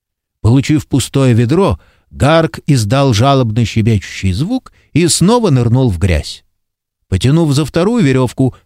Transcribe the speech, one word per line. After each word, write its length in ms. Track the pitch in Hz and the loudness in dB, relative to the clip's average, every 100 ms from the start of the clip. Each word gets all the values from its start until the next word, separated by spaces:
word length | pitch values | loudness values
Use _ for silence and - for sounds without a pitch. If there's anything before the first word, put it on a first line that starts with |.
| _ _ _ _ | _ _ _ _
Получив 460 | 104 127 - 151 - | 0 2 2 -2 -2
пустое 480 | 139 - 135 131 | -4 -2 0 2
ведро, 440 | 113 117 165 190 95 _ _ _ | 2 2 0 0 -2 _ _ _
гарк 500 | - 135 165 160 - - | -4 0 2 0 -4 -2
издал 460 | 139 104 135 139 | 0 0 0 2
жалобно 520 | 104 131 139 123 107 | 2 2 2 0 -2
щебечущий 680 | 113 - 107 110 - - 95 | -2 -2 0 0 -4 -8 -4
звук 400 | 90 165 254 - _ _ | -4 -4 -6 -8 _ _
и 140 | 139 170 | -2 0
снова 420 | - 170 240 214 | 0 2 2 2
нырнул 400 | 131 117 123 131 | 0 2 2 2
в 80 | 87 | -2
грязь. 460 | 92 80 - - _ _ _ _ _ _ - | -2 -2 -4 -14 _ _ _ _ _ _ -8
Потянув 440 | 95 123 156 165 | -2 0 2 2
за 120 | 139 | 0
вторую 400 | 151 - 185 240 | -2 -2 0 0
веревку, 500 | 147 131 127 - 131 - | 0 0 -2 -2 -4 -4